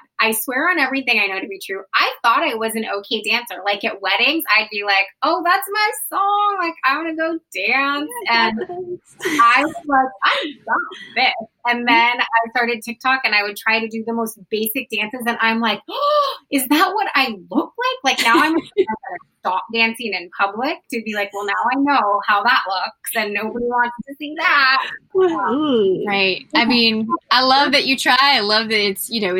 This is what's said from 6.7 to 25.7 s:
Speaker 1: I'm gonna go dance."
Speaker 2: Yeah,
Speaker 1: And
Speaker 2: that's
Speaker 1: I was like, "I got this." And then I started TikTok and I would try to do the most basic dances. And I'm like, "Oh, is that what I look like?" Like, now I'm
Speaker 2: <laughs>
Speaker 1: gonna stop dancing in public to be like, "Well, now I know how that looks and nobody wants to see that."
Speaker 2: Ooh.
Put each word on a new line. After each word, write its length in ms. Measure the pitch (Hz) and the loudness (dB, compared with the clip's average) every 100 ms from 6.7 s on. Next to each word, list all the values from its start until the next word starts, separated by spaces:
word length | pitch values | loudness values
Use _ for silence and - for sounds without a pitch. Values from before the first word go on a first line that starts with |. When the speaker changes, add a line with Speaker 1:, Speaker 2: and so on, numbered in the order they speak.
| 320 | -2
Speaker 1:
I'm 140 | 262 294 330 | -2 -2 -4
gonna 100 | 320 | -4
go 240 | 330 330 _ 185 | -4 -4 _ -6
dance." 540 | 208 262 277 285 302 494 359 | -2 0 0 -2 -6 -6 0
Speaker 2:
Yeah, 240 | 233 226 | 2 2
Speaker 1:
And 100 | 220 | -2
Speaker 2:
that's 560 | 339 359 359 359 _ - 359 302 | -6 -8 -10 -10 _ -6 -2 4
Speaker 1:
I 220 | 220 254 | 6 6
was 120 | 311 330 294 | 2 -4 0
like, 220 | 269 262 - | 2 2 0
"I 300 | - 554 320 226 - | 0 0 -4 -8 -2
got 500 | - 698 - - 226 | -2 -2 -10 -8 0
this." 340 | 254 - - _ 240 | 0 0 -10 _ -4
And 220 | 240 240 | 0 4
then 340 | 233 240 247 | 4 4 2
I 280 | 233 226 226 | 0 0 0
started 320 | 247 233 226 | -2 -2 -4
TikTok 380 | 233 233 262 262 | -8 -4 0 0
and 100 | 226 | 2
I 100 | 208 | 0
would 120 | 208 202 | 0 -4
try 240 | 226 226 | -2 0
to 80 | 226 | -2
do 160 | 226 226 | -6 -4
the 80 | |
most 240 | 233 220 202 185 | -4 -4 -8 -6
basic 380 | 214 220 262 - | -4 -4 -6 -6
dances. 320 | 208 214 254 233 | -6 -6 -6 -4
And 120 | 220 | 0
I'm 220 | 226 226 | 0 0
like, 180 | 226 - - | 0 -2 -6
"Oh, 480 | 466 571 587 554 494 - | -2 0 2 0 -4 -4
is 160 | 277 240 | -2 2
that 240 | 302 370 | 2 2
what 140 | 415 403 277 | 0 -2 0
I 140 | 247 196 170 | 0 -4 -4
look 240 | 240 - - 494 508 | -4 -4 -4 -4 -2
like?" 140 | 262 - | -2 0
Like, 80 | - | 4
now 100 | 302 | 4
I'm 100 | 311 | 4
Speaker 2:
<laughs> 240 | 320 - 415 | 0 -2 -2
Speaker 1:
gonna 100 | 784 831 - - _ _ | -2 -2 -10 -14 _ _
stop 240 | 185 185 - | -4 -4 -2
dancing 400 | 226 226 226 226 | 0 0 0 -6
in 160 | 185 180 - | -6 -6 -2
public 380 | 202 208 277 339 - | -2 -2 -4 -6 -8
to 100 | 233 | -8
be 120 | 220 208 | -4 -4
like, 160 | 202 | -4
"Well, 120 | 202 202 | -6 -4
now 80 | 196 226 | -2 0
I 20 | 277 | 0
know 420 | 277 262 208 202 - | 2 2 2 0 2
how 160 | 202 | 2
that 180 | 220 262 190 | 4 2 0
looks 440 | 185 220 - - 226 | -4 -6 -8 -6 -4
and 180 | 208 | -2
nobody 320 | 208 220 240 240 | -4 -4 -4 -2
wants 300 | 240 233 226 269 | 0 0 -4 -14
to 80 | 285 | -12
see 200 | 294 311 | -10 -2
that." 520 | 320 294 262 269 - - _ 381 | 2 4 4 2 -2 -12 _ 2
Speaker 2:
Ooh. 880 | 370 320 196 269 302 | 2 2 -2 0 2